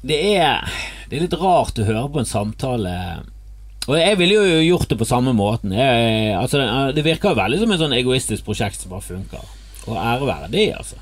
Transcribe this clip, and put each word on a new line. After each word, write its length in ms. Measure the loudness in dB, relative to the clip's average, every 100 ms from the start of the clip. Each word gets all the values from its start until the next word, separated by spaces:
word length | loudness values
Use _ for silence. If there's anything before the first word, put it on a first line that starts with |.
det 160 | -2 0 2 4
er, 300 | 4 2 -4 -8 -10 -14 -8
det 80 | -4
er 80 | -2
litt 100 | 0
rart 400 | 4 4 2 0
å 80 | 0
høre 220 | 0 -2
på 120 | -2
en 40 | -2
samtale, 680 | -2 -4 -4 -4 -2 -2 -4 -6 -10 -12 -18 -18 -18 -18 -12 -2
og 80 | 2
jeg 180 | 4 4
ville 160 | 4
jo 280 | 4 4 4 4
gjort 160 | 4 2
det 80 | 0
på 80 | 2
samme 280 | 2 4
måten. 400 | 2 2 0 -2
Jeg, 580 | 2 4 4 4 2 2
altså, 240 | 0 0 0 0 0 0
det 100 | 0 0
virker 240 | 2 2
jo 80 | 2
veldig 220 | 0 0
som 120 | 2
en 60 | 2
sånn 100 | 2
egoistisk 520 | 2 2 0 0 -6 -4
prosjekt 360 | -4 -4 -6
som 120 | -12
bare 120 | -12 -10
funker. 380 | -10 -10 -12 -16 -18 -20 -16 -8
Og 100 | -4
ære 280 | 0 0 -2
være 240 | -4 -4
det, 160 | 0 0 -2
altså. 200 | -12 -16